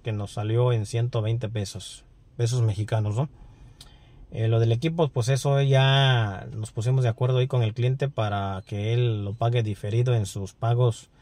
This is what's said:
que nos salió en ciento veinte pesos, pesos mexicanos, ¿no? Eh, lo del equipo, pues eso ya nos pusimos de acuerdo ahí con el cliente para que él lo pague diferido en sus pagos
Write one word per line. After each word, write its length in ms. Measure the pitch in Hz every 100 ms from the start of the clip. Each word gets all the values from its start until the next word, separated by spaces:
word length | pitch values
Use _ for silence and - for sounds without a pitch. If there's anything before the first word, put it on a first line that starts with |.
que 100 | -
nos 200 | 104 101
salió 420 | - 107 117 123
en 140 | 117 104
ciento 340 | 117 120 117
veinte 260 | 110 113 104
pesos, 560 | 110 98 98 - - - - - -
pesos 280 | 117 123
mexicanos, 520 | 113 104 107 110 107 107
¿no? 140 | 151 - - - - - - - - - -
Eh, 160 | - 110
lo 120 | 117
del 120 | 113
equipo, 360 | 113 165 165 156
pues 220 | 131 113
eso 320 | 135 143 139
ya 880 | 139 135 135 135 135 123 107 92 120
nos 200 | 117 107
pusimos 320 | - 113 131
de 60 | 123
acuerdo 280 | 107 127 127
ahí 100 | 131
con 160 | 127
el 100 | 110
cliente 360 | 110 120 131 139
para 540 | 127 107 101 98 95 -
que 280 | 104 107
él 300 | 120 120 110
lo 100 | 101
pague 300 | 107 117 120
diferido 500 | 110 101 104 110 123
en 120 | 120 98
sus 280 | 101 95
pagos 560 | - 113 120 123 110 - _